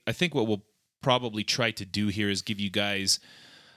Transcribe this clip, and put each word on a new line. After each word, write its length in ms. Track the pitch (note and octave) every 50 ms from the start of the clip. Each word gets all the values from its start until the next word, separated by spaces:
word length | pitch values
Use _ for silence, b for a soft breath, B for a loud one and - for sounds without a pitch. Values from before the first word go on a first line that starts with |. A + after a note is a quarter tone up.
| -
I 60 | A#2+
think 220 | A#2 - F3+ E3+ C#3+
what 120 | C3+ A2
we'll 180 | A2+ G#2 G2 - _ _ _ _ _ _ _
probably 420 | - C3+ B2 B2 B2 A2+ G#2 G#2+ G2+
try 260 | - - - A#2 A2+
to 140 | - - G2
do 240 | F#2 F2 G2+ G#2 G#2
here 220 | F#2 G#2+ G#2 G2+
is 100 | G2 F2+
give 180 | - - G#2+ G2
you 120 | G2+ G2
guys, 500 | F#2+ G#2 G2+ G2+ G2+ G2 G2 F#2+ - - B B B B B B B B B B B